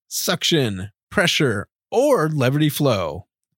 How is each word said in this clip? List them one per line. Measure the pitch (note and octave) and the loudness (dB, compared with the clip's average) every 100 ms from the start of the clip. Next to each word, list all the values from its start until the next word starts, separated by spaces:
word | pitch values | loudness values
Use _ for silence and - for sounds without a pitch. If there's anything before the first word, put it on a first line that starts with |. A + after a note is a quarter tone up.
| - | -12
suction, | - - F3 - D#3+ A#2+ F#2 G2 _ _ | -6 -4 -2 0 2 0 -4 -10 _ _
pressure, | - F3 - C#3 G2+ - _ - | -2 0 2 0 -2 -8 _ -4
or | A3 D4 A#3 D#3 | 0 2 2 0
levity | D3+ B2 D3 D3+ | 0 0 2 0
flow | - C#3+ G2+ E2 D2+ - _ _ | 2 0 0 -2 -8 -16 _ _